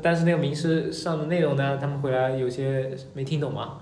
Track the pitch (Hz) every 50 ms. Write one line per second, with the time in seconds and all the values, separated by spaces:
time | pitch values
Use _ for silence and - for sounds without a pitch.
0 | - 165 170 165 170 170 170 151 143 143 139 - - 165 160 160 147 - - -
1 | - 180 165 151 151 151 175 175 160 147 139 139 139 139 139 139 143 143 143 139
2 | 139 139 127 131 131 131 135 131 127 123 123 - 135 135 135 135 131 135 131 127
3 | - - - 139 135 135 160 147 147 135 - - 117 113 - -